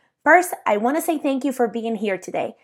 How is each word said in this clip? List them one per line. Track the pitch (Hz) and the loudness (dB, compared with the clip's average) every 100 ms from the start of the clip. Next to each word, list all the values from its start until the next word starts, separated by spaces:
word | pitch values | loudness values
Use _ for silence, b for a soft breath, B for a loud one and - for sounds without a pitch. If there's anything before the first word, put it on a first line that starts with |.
| _ _ | _ _
First, | 294 349 349 - - | 4 6 4 -4 0
I | 208 | 0
wanna | 240 311 | 0 0
say | 330 311 | -2 -2
thank | 285 269 | 0 -2
you | 277 | -2
for | 254 233 | 0 -2
being | 226 226 214 | -2 -4 -4
here | 208 185 | -2 -4
today. | - 160 - - | -4 -6 -6 -8